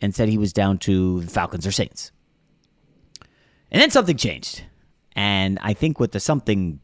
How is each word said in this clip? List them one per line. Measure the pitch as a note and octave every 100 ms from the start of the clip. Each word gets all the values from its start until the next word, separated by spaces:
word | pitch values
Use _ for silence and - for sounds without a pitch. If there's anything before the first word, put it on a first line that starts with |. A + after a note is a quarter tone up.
and | G2+
said | A2 A2
he | G#2+
was | G2+
down | G#2 G2 F#2+
to | - F#2+ F#2 F2+
the | E2+
Falcons | - F2 F2
or | F#2
Saints. | F#2+ - - - _ _ _ _ _ _ _ _ _ _ - - _ _ _ -
And | G3
then | D4
something | C4+ F3+ C3+
changed. | F#2+ C2+ - - - _ _ _ _
And | - G2+ G2 F#2+ F#2+
I | G#2
think | G2+ D#3 C#3+
what | A#2
the | G2+
something | - D3 - G2+ F2 D2